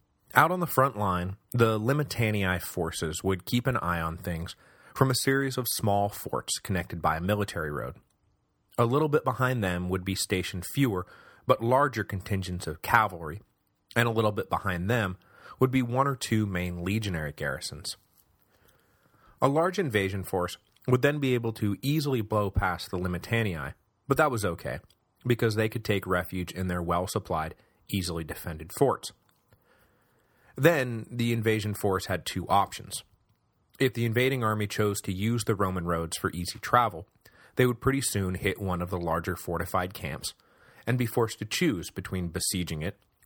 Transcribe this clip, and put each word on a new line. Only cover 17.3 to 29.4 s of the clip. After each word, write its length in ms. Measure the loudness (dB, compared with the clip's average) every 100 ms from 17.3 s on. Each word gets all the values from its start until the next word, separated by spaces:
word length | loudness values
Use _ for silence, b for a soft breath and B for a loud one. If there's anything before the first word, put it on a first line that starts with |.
garrisons. 640 | -4 -4 -4 -8 -10 -12 -12 _ _ _ _ _ b b b b b b b b b
A 60 | 2
large 320 | 4 0 0
invasion 460 | 0 0 0 -2
force 320 | -4 -2 -4 -6 _ _ 0
would 140 | 4
then 180 | 4 2
be 140 | 0
able 180 | 0 0
to 240 | -2 -2 -2
easily 380 | 0 0 0 -2
blow 300 | 0 0 2
past 400 | 2 0 -2 -4
the 80 | -4
Limitanii, 760 | -2 -4 0 0 0 -2 -8 -10 _ _ 0
but 80 | 4
that 140 | 4
was 140 | 2
okay, 360 | -2 -4 -6 -8 -10 _ _ _
because 300 | -2 2 2
they 140 | 2 0
could 160 | -2
take 220 | -2 -2 2
refuge 440 | -2 0 -4 -6
in 160 | -4 -2
their 160 | -2
well-supplied, 720 | 0 0 0 -4 -2 -4 -4 -8 b b _
easily 360 | -4 -2 -4
defended 480 | -6 -8 -8 -10 -10
forts. 400 | 2 2 2 -6 -16 _ _